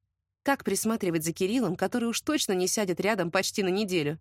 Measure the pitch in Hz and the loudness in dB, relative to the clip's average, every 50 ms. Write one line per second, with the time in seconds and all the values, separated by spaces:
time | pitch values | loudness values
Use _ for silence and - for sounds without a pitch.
0 | _ _ _ _ _ _ _ _ - 277 277 - - 196 196 - - 220 226 220 | _ _ _ _ _ _ _ _ -2 0 0 0 0 -2 -2 0 0 0 0 0
1 | 202 175 165 165 156 165 160 - 190 185 233 269 226 160 185 - 190 196 - 247 | 0 0 0 0 0 -2 -2 0 0 0 2 0 0 0 0 -2 -2 -2 -2 -2
2 | 233 233 214 - - - 302 - - - 196 180 180 175 - 226 208 185 180 - | -2 -2 -2 -2 -2 -2 0 0 0 0 0 0 0 0 0 0 0 0 0 0
3 | 180 202 226 185 170 170 - 190 190 - - 220 190 180 180 202 220 180 185 165 | 0 0 2 0 0 2 2 0 0 0 0 0 0 2 0 0 0 0 0 0
4 | 143 147 160 - | 0 0 -2 -6